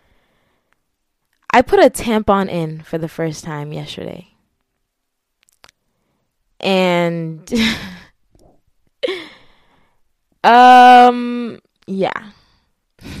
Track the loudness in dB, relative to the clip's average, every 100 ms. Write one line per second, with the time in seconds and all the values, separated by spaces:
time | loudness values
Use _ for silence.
0 | _ _ _ _ _ _ _ _ _ _
1 | _ _ _ _ 0 0 2 2 2 0
2 | -4 -4 0 -2 -2 -6 -8 -12 -12 -10
3 | -10 -8 -8 -10 -14 -14 -12 -14 -14 -16
4 | -16 -18 _ _ _ _ _ _ _ _
5 | _ _ _ _ _ _ _ _ _ _
6 | _ _ _ _ _ _ -4 -2 0 -2
7 | -4 -6 -10 -12 -8 -4 -4 -6 -14 -20
8 | -20 _ _ _ _ _ _ _ _ _
9 | -10 -10 -16 -20 _ _ _ _ _ _
10 | _ _ _ _ 2 6 8 8 8 8
11 | 6 2 -6 -10 -12 -14 _ _ -14 -8
12 | -6 -8 -16 _ _ _ _ _ _ _
13 | -20 -18